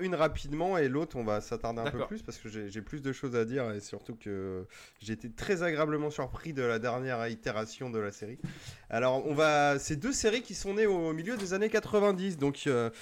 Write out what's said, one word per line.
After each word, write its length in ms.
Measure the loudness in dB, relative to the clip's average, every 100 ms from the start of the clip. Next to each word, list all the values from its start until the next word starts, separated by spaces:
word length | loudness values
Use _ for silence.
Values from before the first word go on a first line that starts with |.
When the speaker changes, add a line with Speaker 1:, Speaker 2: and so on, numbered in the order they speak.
Speaker 1:
une 120 | 0
rapidement 640 | 2 2 2 -4 0 2 4
et 120 | 4
l'autre, 260 | 2 0 -2
on 80 |
va 160 | 0 0
s'attarder 400 | -2 -4 -2 -2
un 60 | -2
peu 60 |
Speaker 2:
D'accord. 180 | -2 -4
Speaker 1:
plus 120 | -6
parce 160 | -10 -12
que 120 | -10
j'ai, 200 | -8 -8
j'ai 120 | -8
plus 200 | -8 -6
de 120 | -4
choses 200 | -4 -2 0
à 80 | 2
dire 260 | 0 -2
et 80 | -4
surtout 340 | -8 -12 -10
que 540 | -12 -6 -6 -4 -6 -8 -14 -20 _
j'ai 140 | -8
été 180 | -6 -6
très 320 | -8 -2 0
agréablement 460 | 2 2 2 2 -2
surpris 420 | -2 -6 -6 -6
de 100 | 0
la 160 | 2 2
dernière 460 | 0 -2 -2 -2 -2
itération 600 | -4 -4 -2 -4 -6 -4
de 80 | -2
la 140 | -2
série. 260 | -4 -12 -8 -10 -10 -14 -16 -4
Alors, 360 | 2 2 2 2
on 80 |
va, 460 | 4 6 6 6 4
c'est 160 | 0 -2
deux 160 | -2
séries 300 | 2 2 2
qui 120 | -2
sont 200 | -8 -2
nées 120 | 2 4
au 280 | 4 2
milieu 240 | -2 -2 -4
des 160 | -2
années 160 | 0 2
quatre-vingt-dix, 680 | 2 4 4 4 4 0 2
donc, 260 | 0 2 2
euh, 220 | 4 2 -2